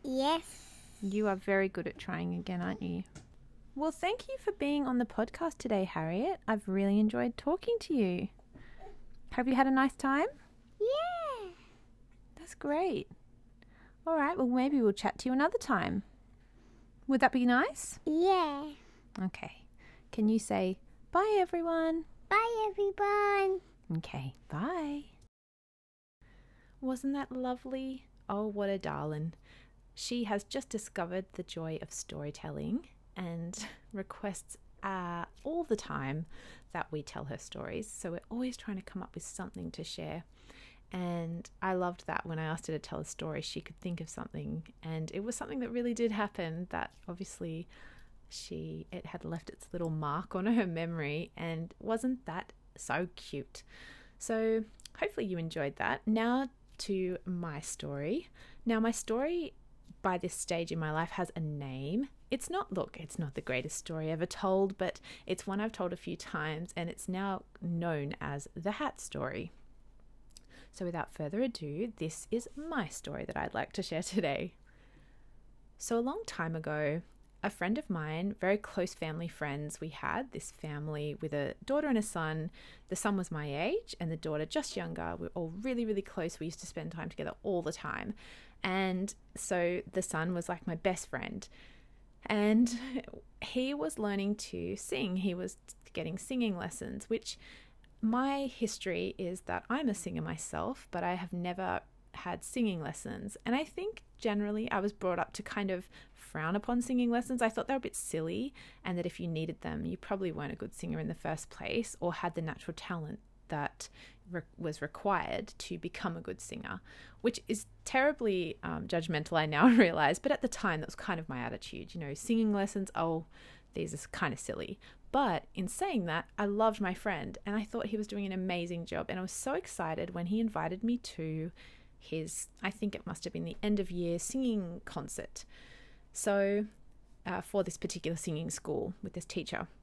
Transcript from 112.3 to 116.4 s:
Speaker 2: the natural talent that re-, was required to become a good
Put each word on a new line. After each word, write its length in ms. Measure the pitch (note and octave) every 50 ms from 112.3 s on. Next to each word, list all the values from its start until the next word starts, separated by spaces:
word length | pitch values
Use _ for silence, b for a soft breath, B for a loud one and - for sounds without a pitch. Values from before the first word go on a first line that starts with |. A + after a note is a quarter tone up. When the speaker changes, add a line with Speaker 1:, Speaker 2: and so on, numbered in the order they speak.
| E3
Speaker 2:
the 80 | E3+
natural 320 | D#3+ D#3+ - - - - D#3+
talent 440 | - - - F3+ E3+ D#3 D3+ - - - - - - - -
that 400 | E3 D3 C#3+ - - - - - B B B B B B - F3+
re-, 120 | F3 E3+ D#3+ - - -
was 240 | E3+ D#3+ D3+ -
required 720 | C#3+ - - - - G3+ G3 E3+ - - - - - - - -
to 200 | - - F3+ E3
become 380 | - F3 - - - E3+ E3+
a 40 | E3
good 180 | E3 - - -